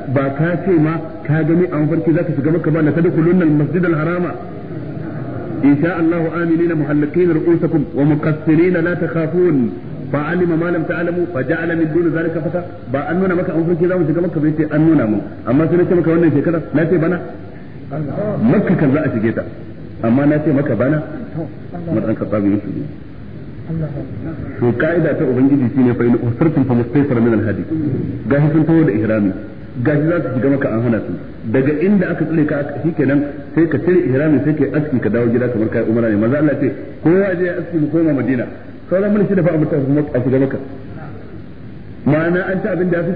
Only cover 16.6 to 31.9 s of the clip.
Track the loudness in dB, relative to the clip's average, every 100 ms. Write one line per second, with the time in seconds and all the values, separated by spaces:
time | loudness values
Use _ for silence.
16.6 | 0 0 2 2 0 -2 -6 -14 -16 -16
17.6 | -18 -16 -12 -8 -6 -4 -4 0 2 2
18.6 | 2 2 2 2 0 0 -2 -2 -8 -12
19.6 | -14 -14 -14 -4 0 4 4 2 2 0
20.6 | 0 0 2 0 -4 -10 -10 -8 -10 -12
21.6 | -12 -10 -4 -2 -2 -4 -2 0 2 0
22.6 | -2 -8 -8 -12 -16 -16 -14 -14 -14 -12
23.6 | -8 -6 -6 -6 -10 -10 -8 -8 -10 0
24.6 | 0 2 0 2 0 0 0 2 4 4
25.6 | 2 4 2 4 2 2 0 2 2 2
26.6 | 2 2 2 2 2 2 2 2 0 -2
27.6 | -4 -2 -2 -2 -4 -6 0 2 4 4
28.6 | 4 4 4 2 0 2 0 -2 -10 -14
29.6 | -12 -2 0 2 2 0 -2 0 2 2
30.6 | 0 0 0 0 -2 -8 -10 -12 -2 0
31.6 | 2 2 2